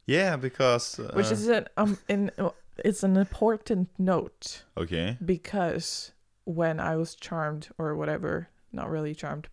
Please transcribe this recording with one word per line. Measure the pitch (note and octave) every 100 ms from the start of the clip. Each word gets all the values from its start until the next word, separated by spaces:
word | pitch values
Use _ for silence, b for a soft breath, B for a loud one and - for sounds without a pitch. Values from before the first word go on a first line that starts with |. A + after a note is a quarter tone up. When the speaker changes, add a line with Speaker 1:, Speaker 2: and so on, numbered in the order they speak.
| -
Speaker 1:
Yeah, | D#3 F#3+ D3
because, | C3 - C3 A#2+ - - A2
Speaker 2:
Which | - G#3+
Speaker 1:
uh, |
Speaker 2:
is | G#3+ A3
an, | A3 - -
um, | G#3 F#3+ -
in, | G3+ G3+ - F3 - - -
it's | G#3 F#3
an | F#3+ F#3+
important | G3 - G#3+ G#3+ - F#3+ F3+ -
note. | F#3 E3+ - - - - - -
Speaker 1:
Okay. | E2+ E2 F2+ A#2+ E3+
Speaker 2:
Because | F3 - G3+ E3+ - - - - _ _ _
when | - E3 E3 D#3+
I | E3+ D#3+
was | E3 -
charmed | - E3 D3+ D3+ - -
or | D#3 D#3
whatever, | D3+ D#3 D#3 - E3+ _ _
not | - -
really | D#3+ D3+ D#3
charmed, | D3 D3 -